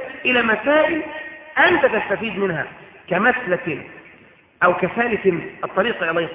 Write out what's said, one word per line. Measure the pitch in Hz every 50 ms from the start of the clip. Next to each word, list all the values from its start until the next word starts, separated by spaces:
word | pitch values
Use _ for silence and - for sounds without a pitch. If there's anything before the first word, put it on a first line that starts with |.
| - - - - -
إلى | 254 247 240
مسائل | 226 226 214 214 - 277 294 311 302 320 339 311 311 - - - - - - - - - -
أنت | 262 311 359 349 - 269
تستفيد | 240 226 202 185 - 196 - 220 214 180 196
منها | 196 185 160 143 123 - - - - - - - - -
كمسلك | 170 180 220 254 226 - - 180 180 170 - 175 139 - - - - - - - - - - - _ _ _ _ _ - 175
أو | - 262
كسالك | - 185 170 - 226 240 233 214 - - 190 175 156 - - - - -
الطريق | - - 185 202 214 202 - 175
إلى | 165
الله | 165 170 165 -